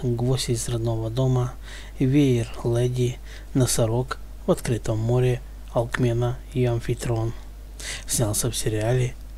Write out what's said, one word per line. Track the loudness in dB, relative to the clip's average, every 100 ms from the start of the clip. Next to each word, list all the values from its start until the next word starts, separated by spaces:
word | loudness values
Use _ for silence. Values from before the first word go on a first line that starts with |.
«Гвоздь | -2 0 2 2 0
из | -2 -2
родного | -2 0 0 -2
дома», | 0 2 4 2 -4 -12 -12 -10 0
«Веер», | 4 6 6 4 0 -2
«Леди», | 0 2 2 2 0 -2 -10 -12 -2
«Носорог», | 2 4 4 2 2 -2 -6 -10 -6 0
«В |
открытом | 2 2 -2 0 0
море», | 2 4 4 0 -6 -14 -4
«Алкмена» | -2 -2 2 2 2 0 -2 -4
и | 0 2
«Амфитрон». | 2 -2 -4 -2 0 -2 -4 -12 -14 -14 -12 -10 -8 -4
Снялся | 0 0 0 -2
в | 0
сериале | -2 0 2 2 0 -4 -12